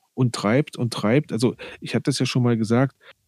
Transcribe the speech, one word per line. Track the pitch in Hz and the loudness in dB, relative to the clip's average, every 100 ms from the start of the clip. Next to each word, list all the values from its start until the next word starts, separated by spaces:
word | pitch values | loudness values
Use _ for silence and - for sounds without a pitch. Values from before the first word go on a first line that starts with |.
| _ | _
und | - 123 | -2 -2
treibt | - 101 123 151 - | 0 0 2 0 -4
und | 117 | -6
treibt. | - 104 127 151 | -2 2 2 0
Also | - 117 - - - | 0 -2 -2 -10 -14
ich | 165 | -6
hatte | - | -4
das | - 135 | -2 -2
ja | 127 | 0
schon | 135 | 0
mal | 123 117 | 2 2
gesagt, | 110 117 135 - - - | 2 2 2 -2 -20 -20